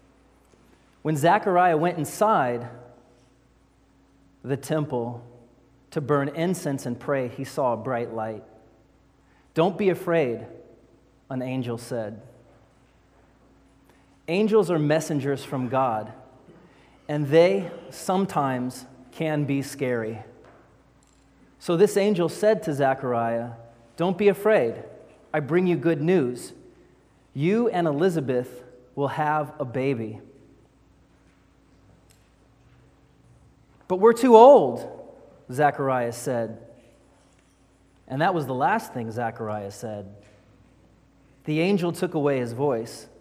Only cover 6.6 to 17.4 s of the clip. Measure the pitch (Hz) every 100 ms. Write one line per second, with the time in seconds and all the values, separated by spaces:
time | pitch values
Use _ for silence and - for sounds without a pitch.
6.6 | 151 139 131 120 - 139 123 120 135 -
7.6 | 131 113 110 120 120 113 110 107 - -
8.6 | _ _ _ _ _ _ _ _ _ -
9.6 | 170 170 196 170 - 170 135 110 120 -
10.6 | - - _ _ _ _ _ 131 127 131
11.6 | 123 113 - 123 107 107 - - - -
12.6 | _ _ _ _ _ _ _ _ _ _
13.6 | _ _ _ _ _ _ - 175 214 220
14.6 | 175 170 151 156 156 151 135 139 - 139
15.6 | 127 131 131 110 107 123 - - - -
16.6 | - _ _ _ _ 147 143 156